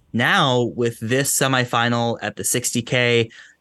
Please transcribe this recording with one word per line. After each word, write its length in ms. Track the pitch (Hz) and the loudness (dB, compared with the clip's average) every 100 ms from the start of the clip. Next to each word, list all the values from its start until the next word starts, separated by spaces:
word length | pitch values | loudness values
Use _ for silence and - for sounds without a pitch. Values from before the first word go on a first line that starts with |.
| _ | _
Now, 580 | 113 135 190 143 123 117 82 | -2 2 2 2 2 0 -2
with 220 | 117 117 | -4 -4
this 360 | 110 131 139 - | -2 0 0 0
semifinal 840 | 135 127 123 120 120 120 117 113 | 0 0 0 0 0 0 -2 -4
at 140 | 104 - | -6 -6
the 80 | |
sixty 380 | - 127 - 123 | -4 -4 -2 -4
K, 480 | 117 127 120 120 117 - - _ | -2 0 2 2 0 -6 -20 _